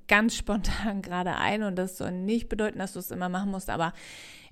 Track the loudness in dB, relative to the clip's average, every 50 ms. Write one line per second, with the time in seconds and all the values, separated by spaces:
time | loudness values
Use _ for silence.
0 | 2 6 6 6 6 4 2 0 0 0 0 2 2 2 2 2 0 0 -2 -2
1 | -4 -2 -2 0 0 0 0 2 2 2 2 2 0 0 0 0 -2 -2 -2 -4
2 | -4 -4 -2 -2 0 2 2 2 0 0 0 0 0 0 0 -2 -4 -4 -4 -8
3 | -8 -6 -4 -4 -2 -2 -2 0 -2 -2 -2 -4 -4 -4 -2 0 0 -2 -2 -6
4 | -14 -16 -16 -16 -16 -18 -18 -20 -16 -6